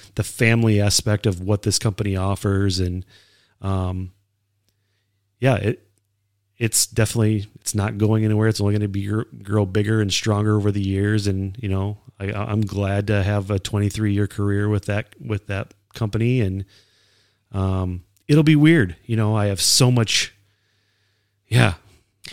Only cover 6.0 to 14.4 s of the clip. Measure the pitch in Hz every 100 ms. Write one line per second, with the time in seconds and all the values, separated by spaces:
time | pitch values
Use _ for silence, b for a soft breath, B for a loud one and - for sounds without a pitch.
6 | _ _ _ _ _ - 113 - - -
7 | 110 117 107 107 104 - - 107 104 104
8 | 107 110 110 107 110 110 101 104 104 98
9 | 101 107 - 120 - 107 95 107 104 110
10 | 101 95 113 104 107 107 101 101 98 98
11 | 104 107 101 95 98 101 104 95 101 104
12 | - - 98 104 104 107 101 101 98 101
13 | 104 104 95 104 98 98 - 104 101 107
14 | 107 101 101 -